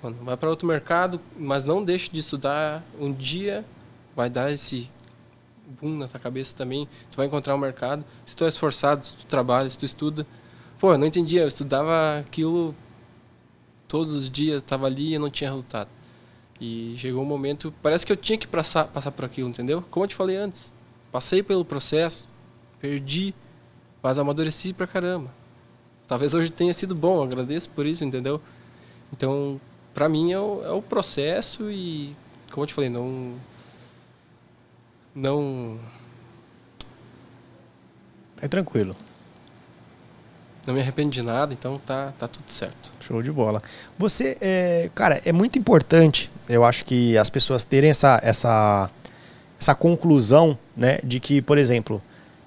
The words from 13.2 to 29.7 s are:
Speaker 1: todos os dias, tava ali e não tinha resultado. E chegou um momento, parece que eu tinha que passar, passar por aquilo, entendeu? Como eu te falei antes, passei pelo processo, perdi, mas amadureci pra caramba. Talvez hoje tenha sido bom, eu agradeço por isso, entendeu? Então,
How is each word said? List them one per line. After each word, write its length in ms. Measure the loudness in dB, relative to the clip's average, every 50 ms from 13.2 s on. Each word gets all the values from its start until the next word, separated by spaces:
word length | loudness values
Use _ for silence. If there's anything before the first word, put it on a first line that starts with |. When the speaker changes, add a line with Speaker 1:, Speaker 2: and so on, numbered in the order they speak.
| _ _ _ _ _ _ _ _ _ _ _ _ _ -6
Speaker 1:
todos 260 | -4 -4 -2 -2 -4
os 160 | -6 -6 -6
dias, 340 | -4 -2 -2 -2 -2 -2 -4
tava 220 | -4 -4 -2 -2
ali 280 | -2 -2 -2 -4 -4 -2
e 60 | -2
não 100 | -4 -4
tinha 200 | -4 -6 -6 -6
resultado. 400 | -6 -8 -10 -10 -10 -10 -10 -10 -14 -20 -20 -20 -20 -20 -20 -20 -20 -20 _ _ _ -12
E 340 | -10 -10 -8 -8 -10 -10 -10 -10
chegou 240 | -8 -6 -4 -4
um 40 | -4
momento, 480 | -4 -4 -4 -4 -6 -6 -6 -8 -12 -8 -2
parece 240 | 0 2 2 2 2
que 60 | 0
eu 60 | -2 -2
tinha 200 | 0 -2 -2 -2
que 100 | -2 -4
passar, 380 | -4 -2 -2 0 0 0 0
passar 260 | -2 -4 -8 -8 -8
por 140 | -8 -8 -10
aquilo, 240 | -10 -8 -8 -8 -6
entendeu? 340 | -6 -6 -4 -2 -2 -4 -4 -4
Como 160 | -2 -2 -2
eu 20 | -2
te 80 | -2
falei 220 | -4 -2 -2 -2 -2
antes, 340 | -4 -6 -8 -12 -16 -20 -20 -20 -20 -20 -20 _ _ _
passei 320 | -6 -4 -2 0 0 0 2
pelo 220 | 2 0 0 0
processo, 640 | -2 -4 -6 -4 0 0 0 0 0 -2 -6 -10 -14 -20 -20 -20 -20 -20 _ -20 _ _ _
perdi, 540 | -8 -6 -6 -6 -6 -4 -4 -4 -4 -4 -6 -10 -16 -20 -20 -20 -20 -20 _ -20 _ _ _ _
mas 160 | -2 0 0 0
amadureci 560 | 0 0 0 -2 -2 -2 -4 -4 -6 -6 -6
pra 140 | -6 -6 -4
caramba. 460 | -4 -4 -4 -4 -4 -6 -8 -12 -16 -20 -20 -20 _ _ _ _ _ _ _ _ _ _ _ -6
Talvez 260 | -2 -2 0 0 2
hoje 160 | 0 0 -2
tenha 240 | -2 0 0 0 0
sido 220 | 0 -4 -4 -4
bom, 220 | 0 2 2 2 2
eu 60 | 0
agradeço 460 | -2 -2 -4 -4 -4 -6 -8 -8 -8
por 160 | -6 -6 -4
isso, 180 | -4 -4 -4 -4
entendeu? 380 | -6 -4 -4 -4 -4 -6 -6 -8 -14 -20 -20 -20 -20 -20 -20 -20 -20 -20 -20 -20 -20
Então, 480 | -10 -6 -4 -2 -2 -2 -4 -6 -8 -10 -14 -18